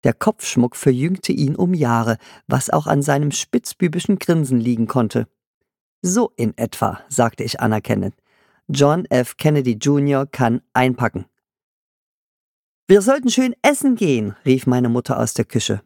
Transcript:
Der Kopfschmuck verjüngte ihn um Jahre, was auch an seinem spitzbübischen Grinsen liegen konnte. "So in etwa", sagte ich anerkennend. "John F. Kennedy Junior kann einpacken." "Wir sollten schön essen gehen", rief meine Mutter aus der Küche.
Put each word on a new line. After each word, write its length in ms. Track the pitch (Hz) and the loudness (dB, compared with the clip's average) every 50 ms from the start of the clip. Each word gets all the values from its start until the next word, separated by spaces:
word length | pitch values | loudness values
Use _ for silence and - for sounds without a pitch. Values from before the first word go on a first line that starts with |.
| - | 0
Der 100 | 135 120 | 0 -2
Kopfschmuck 600 | _ - 220 214 _ - - - 127 120 120 - | _ -2 -2 -2 _ -10 -4 0 0 0 0 -2
verjüngte 580 | - - 143 127 123 139 170 190 185 - - | 0 2 2 2 2 0 -4 -4 -4 -4 -4
ihn 220 | - - - 135 151 | -2 -2 0 -2 0
um 200 | - 180 180 185 | 0 0 0 0
Jahre, 420 | 160 143 117 120 117 117 113 113 - - - - - _ - | 0 0 2 2 2 2 0 -2 -4 -6 -20 -20 -20 _ -2
was 220 | - 135 - - | -2 -2 0 0
auch 160 | - 151 151 | -2 -2 0
an 160 | - - 143 | 0 0 0
seinem 280 | 139 151 143 143 147 147 | 2 0 0 0 0 -2
spitzbübischen 880 | - - - _ - 240 _ - - _ 180 175 156 180 - - 202 185 | -4 -6 -6 _ -2 -4 _ -4 -6 _ -4 -2 -2 -2 -2 0 -2 -2
Grinsen 400 | - - 170 165 151 127 131 120 | 0 0 0 0 2 0 0 0
liegen 300 | 113 123 120 113 117 107 | 0 0 0 -2 -2 0
konnte. 400 | - 131 117 104 - 120 113 _ _ _ _ _ _ _ _ _ _ _ _ _ _ _ | 0 0 0 0 0 -4 -4 _ _ _ _ _ _ _ _ _ _ _ _ _ _ _
"So 320 | - 180 185 233 240 - _ | -6 -2 0 0 -2 -2 _
in 200 | - 117 110 - - | -4 -4 -4 -2 -4
etwa", 420 | 117 110 - - 110 101 - - - _ | -6 -6 -2 -4 -4 -4 -4 -6 -12 _
sagte 360 | - - 120 113 - - 131 | 0 0 0 0 0 -4 -8
ich 160 | 120 - - | -8 -4 -2
anerkennend. 540 | 127 113 110 107 - - 110 98 95 101 - _ _ _ _ _ _ _ _ _ _ | -2 0 0 -2 -2 -2 -2 -2 -2 -6 -8 _ _ _ _ _ _ _ _ _ _
"John 380 | - 135 135 143 143 151 175 180 | -8 0 2 4 4 4 0 -2
F. 320 | - - 127 123 - - | 0 0 0 0 -2 -8
Kennedy 420 | - - 156 151 147 131 127 113 107 | -2 0 2 2 2 2 0 -2 -2
Junior 460 | - 143 143 143 143 143 143 135 143 | 0 0 2 2 2 2 0 0 -2
kann 360 | 143 - - 131 117 117 127 _ _ | -4 -2 0 0 0 0 -2 _ _
einpacken." 540 | _ - 127 131 123 123 123 110 - - 95 _ _ _ _ _ _ _ _ _ _ _ _ _ _ _ _ _ _ _ _ _ _ _ _ _ _ _ _ _ _ _ _ - | _ 0 2 2 0 0 -2 -2 -2 -6 -12 _ _ _ _ _ _ _ _ _ _ _ _ _ _ _ _ _ _ _ _ _ _ _ _ _ _ _ _ _ _ _ _ 4
"Wir 140 | 190 202 | 4 6
sollten 280 | 190 240 269 294 247 247 | 6 4 0 2 0 0
schön 240 | 220 254 262 254 240 _ | 0 2 0 0 -2 _
essen 320 | - 277 294 - - 277 247 | 0 2 2 2 2 0 0
gehen", 400 | 220 214 160 135 117 107 104 101 - _ | 2 2 2 2 0 0 -4 -8 -4 _
rief 220 | - 131 131 - | 2 2 2 2
meine 220 | 131 123 123 123 120 | 0 0 2 2 0
Mutter 320 | 117 123 - - 123 - | 0 -2 -2 -2 -2 -2
aus 140 | 117 113 - | -2 -2 -2
der 100 | - - | -4 -4
Küche. 380 | _ - - - - - 101 - | _ -2 -4 -2 -2 -4 -6 -6